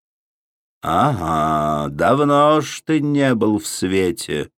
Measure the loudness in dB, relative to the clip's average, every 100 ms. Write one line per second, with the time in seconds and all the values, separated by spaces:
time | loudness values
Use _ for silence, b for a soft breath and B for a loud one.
0 | _ _ _ _ _ _ _ _ -2 0
1 | 2 0 -2 -2 0 0 -2 -2 -4 -2
2 | 2 2 2 4 4 2 -2 -10 -2 -2
3 | 0 0 2 2 0 0 -4 -6 -2 0
4 | 0 -2 -6 -6 -6